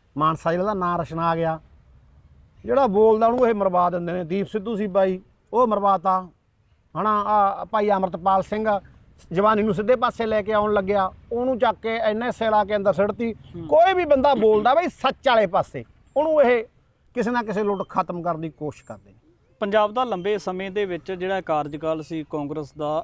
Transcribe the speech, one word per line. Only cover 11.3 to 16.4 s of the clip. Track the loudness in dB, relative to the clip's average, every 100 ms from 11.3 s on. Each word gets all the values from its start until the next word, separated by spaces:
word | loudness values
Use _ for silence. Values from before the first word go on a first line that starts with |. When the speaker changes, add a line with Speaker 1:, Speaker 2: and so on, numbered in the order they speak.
Speaker 1:
ਉਹਨੂੰ | -4 -2 0
ਚੱਕ | 0 0
ਕੇ | -4 -2
ਐਨ | -2 -2
ਐਸ | -4 -2
ਏ | 0
ਲਾ | 2 2
ਕੇ | 0
ਅੰਦਰ | 2
ਸਿੱਟਤੀ। | 2 0 -2 -6
Speaker 2:
ਹੂੰ। | -6 -14 -14 2
Speaker 1:
ਕੋਈ | 4 6
ਵੀ | 4 4
ਬੰਦਾ | 4 4
ਬੋਲਦਾ | 4 4 4 4
ਬਾਈ | 2 0
ਸੱਚ | -2 -4 0 2
ਵਾਲੇ | 4 4
ਪਾਸੇ, | 0 -2 -8 -14 _ _ -2
ਉਹਨੂੰ | 2 4